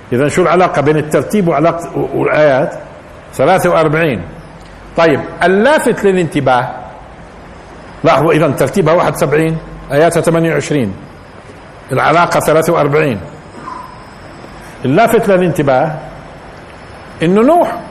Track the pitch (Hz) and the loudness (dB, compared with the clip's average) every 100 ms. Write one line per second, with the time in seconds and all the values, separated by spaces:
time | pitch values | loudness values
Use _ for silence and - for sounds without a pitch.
0 | - 123 143 190 170 180 175 151 143 156 | -4 0 0 2 2 2 2 2 0 0
1 | 147 170 170 214 170 143 165 160 - 143 | 0 -2 0 0 0 2 2 0 -4 -6
2 | 139 135 127 147 151 131 165 - - - | -4 -2 0 2 2 2 0 -6 -14 -20
3 | - - - - 139 185 175 170 156 156 | -20 -20 -12 -2 2 2 2 2 2 0
4 | 165 104 - - - - - - - - | -2 -2 -8 -16 -20 -20 -20 -20 -6 0
5 | 165 127 - - 175 190 240 311 262 196 | 2 2 -4 -2 0 2 4 2 0 0
6 | 202 185 160 151 131 123 127 - - - | 0 0 0 -2 2 0 0 -8 -16 -18
7 | - - - - - - - - - - | -20 -20 -20 -20 -20 -20 -20 -20 -20 -2
8 | 160 139 156 156 156 123 135 202 151 170 | 2 2 2 2 0 0 -2 0 2 2
9 | 151 147 156 151 160 160 - - - 143 | 0 -2 0 0 0 -4 -8 -16 -4 0
10 | 165 165 170 165 165 147 - 151 107 92 | 2 2 0 0 0 -2 -2 -2 -2 -6
11 | - - - - - - - - - 131 | -16 -20 -20 -20 -20 -20 -20 -20 -6 -2
12 | 135 160 175 151 - 156 160 165 143 151 | 2 2 2 2 2 2 2 0 2 0
13 | 156 101 - - - - - - - - | 0 -2 -8 -18 -20 -18 -16 -14 -16 -20
14 | - - - - - - - - 127 156 | -20 -20 -20 -20 -20 -20 -20 -8 0 2
15 | 226 233 196 185 180 147 139 131 160 151 | 4 2 2 2 2 0 2 2 0 -4
16 | - - - - - - - - - - | -12 -18 -20 -20 -20 -20 -20 -20 -20 -20
17 | - - 160 202 254 349 - - - | -20 -4 0 2 4 4 2 -4 -12